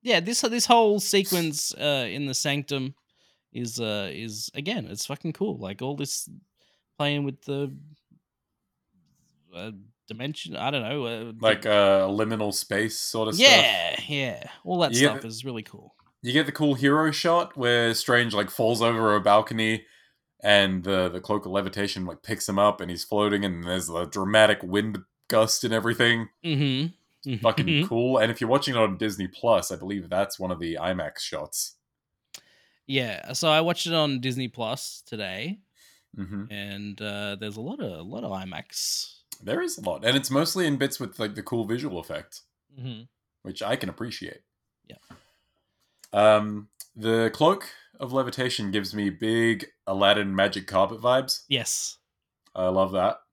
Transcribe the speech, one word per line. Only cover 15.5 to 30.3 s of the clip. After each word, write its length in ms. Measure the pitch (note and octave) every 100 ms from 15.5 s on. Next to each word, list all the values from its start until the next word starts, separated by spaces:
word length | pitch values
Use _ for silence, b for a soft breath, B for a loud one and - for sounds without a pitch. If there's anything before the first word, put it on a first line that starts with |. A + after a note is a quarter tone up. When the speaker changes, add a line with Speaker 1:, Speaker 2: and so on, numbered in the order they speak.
| A#2
Speaker 1:
cool. 320 | - - - _ _ _
Speaker 2:
You 120 | A#2+
get 140 | C#3 C#3+
the 40 |
cool 220 | - D3+
hero 380 | C3 C#3 D3 D#3
shot 440 | D3 E3+ E3+ E3+ -
where 380 | A#2+ A#2+ A#2
Strange, 400 | A2+ - A#2+ A#2+
like, 160 | G#2 G2+
falls 320 | - A2+ A#2
over 340 | A#2 A2+ A2 G#2
a 60 |
balcony 640 | G2 G#2 G#2+ A2+ A2 A2 b b b b _ _
and 420 | G2+ G2+ G2 F#2+
the, 240 | F2 F#2+ F#2
the 140 | F2
cloak 240 | - G#2 F#2+
of 80 |
levitation, 520 | F#2+ F#2+ G2+ G2+ F#2+ F2+
like, 180 | F2
picks 260 | - G#2+ -
him 100 | G2+
up 220 | G#2 G#2
and 100 | F2+
he's 140 | F2 -
floating 400 | G#2 G#2 G#2 G2+
and 180 | E2+
there's 240 | E2+ F#2 E2
the 180 | E2+ F2
dramatic 540 | G#2 F#2+ G#2+ A2 G#2
wind 340 | F2+ G2 G#2+ G2+ - _ _
gust 340 | A2+ A2 -
and 100 | A#2+
everything. 540 | A2+ A2 A2+ A#2+ A#2 A2 _
Speaker 1:
Mm-hmm. 440 | - C#3+ C#3+ C3 E3 - _ _ C#3 A#2
Speaker 2:
Fucking 280 | A#2 G#2 F3+
Speaker 1:
Mm-hmm. 200 | D3 -
Speaker 2:
cool. 300 | A#2 B2 C3
And 120 | A2
if 120 | A#2+
you're 80 | A2+
watching 260 | C3+ C#3 B2
it 60 |
on 160 | A2 F#2
Disney 320 | G#2+ F#2 F#2
Plus, 420 | - A#2 G#2 -
I 60 | F2+
believe 320 | F#2 G2+ E2+
that's 280 | F2+ G2+